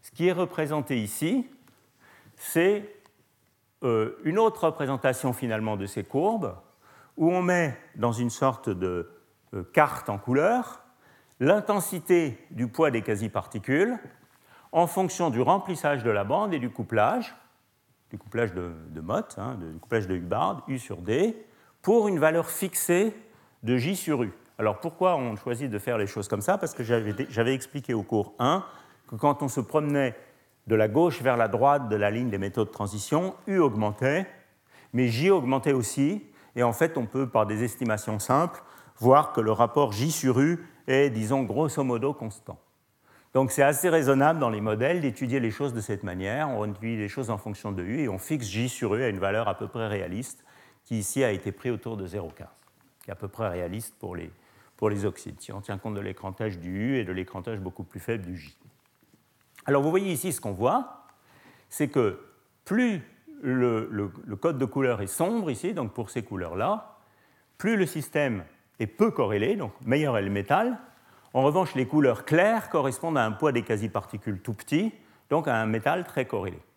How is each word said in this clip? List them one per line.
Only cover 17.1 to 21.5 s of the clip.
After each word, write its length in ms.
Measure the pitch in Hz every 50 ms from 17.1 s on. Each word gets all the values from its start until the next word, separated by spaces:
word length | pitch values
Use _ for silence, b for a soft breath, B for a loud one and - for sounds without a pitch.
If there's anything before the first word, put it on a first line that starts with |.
| 196 254 226 - - - _ _ _ _ _ _ _ _ _ _ _ _ _ _
du 80 | - 104
couplage 340 | - - - 117 117 107 85
de, 180 | 90 87 87 82 80 80 80
de 120 | 78 80
Mott, 340 | 78 85 110 190 220 - - -
hein, 160 | 98 120 131
du 240 | 104 87 80 80 82
couplage 280 | - - - 113 104 90
de 80 | 92
Hubbard, 480 | 90 87 85 90 - - 175 196 151 - -
U 100 | 135 127
sur 200 | 120 - 104 87
D, 380 | 87 95 110 139 185 226 226 B B B